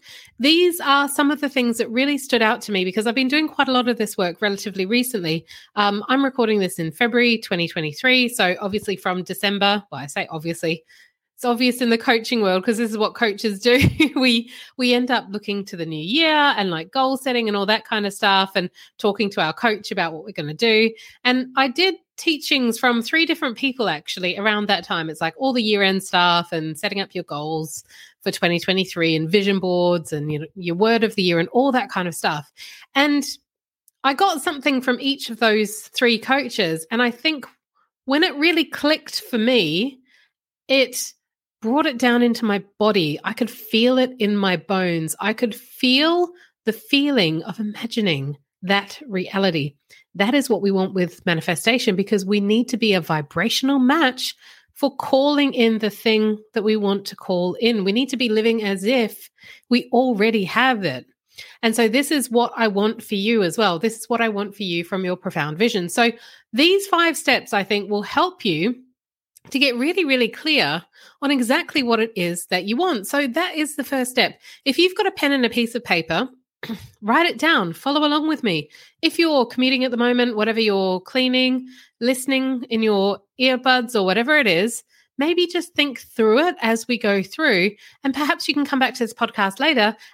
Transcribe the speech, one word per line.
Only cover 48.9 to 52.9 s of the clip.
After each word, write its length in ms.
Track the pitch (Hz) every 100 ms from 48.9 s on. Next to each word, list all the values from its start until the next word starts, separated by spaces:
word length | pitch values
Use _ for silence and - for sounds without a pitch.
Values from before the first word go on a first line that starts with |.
| - 302
reality. 680 | 190 - 202 196 165 143 - _ - _
That 180 | 180 202
is 160 | 285 269
what 140 | 202
we 80 | 196
want 240 | 196 190
with 320 | 190 175 - -
manifestation, 680 | 165 - 165 - 247 240 185
because 280 | 196 208
we 160 | 190 208
need 300 | 202 220 247
to 80 | 226
be 160 | 220